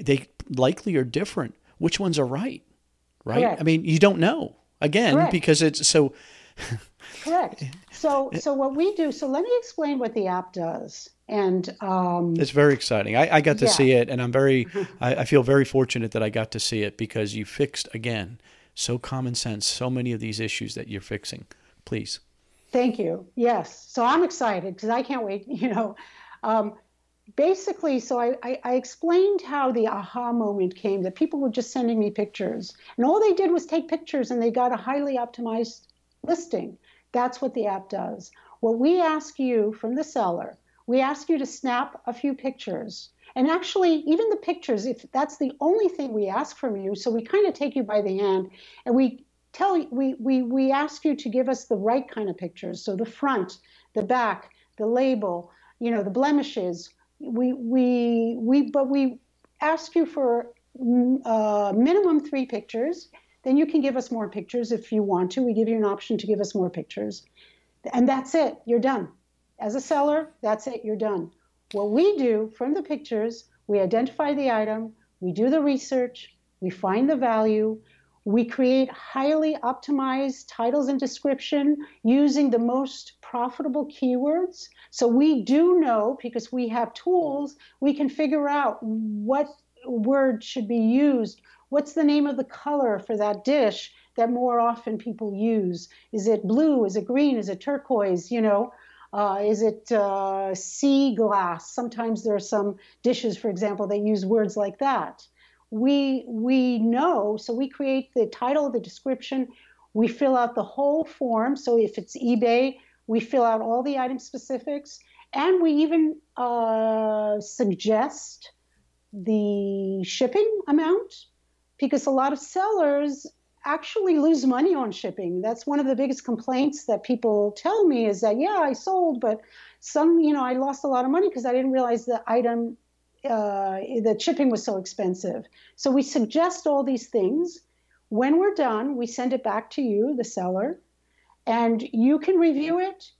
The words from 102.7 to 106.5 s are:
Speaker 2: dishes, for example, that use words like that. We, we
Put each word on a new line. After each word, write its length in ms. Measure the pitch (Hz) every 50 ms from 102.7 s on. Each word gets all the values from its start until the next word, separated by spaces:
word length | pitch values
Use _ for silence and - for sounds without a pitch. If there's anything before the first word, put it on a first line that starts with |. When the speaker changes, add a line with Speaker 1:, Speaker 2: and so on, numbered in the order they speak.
| 190 - - - _ _ -
Speaker 2:
dishes, 340 | 233 254 247 - 226 185 -
for 120 | - 226
example, 380 | 185 175 214 208 202 185 208 190
that 120 | 208 208
use 260 | 208 214 214 202 185
words 300 | 190 220 226 220 185 - 214
like 200 | 202 196 202 -
that. 460 | 277 277 262 214 160 - - - - _ _ _ _ _ _ _ _ _
We, 560 | 226 214 240 269 285 285 277 269 262 254 - 247
we 520 | 233 220 226 247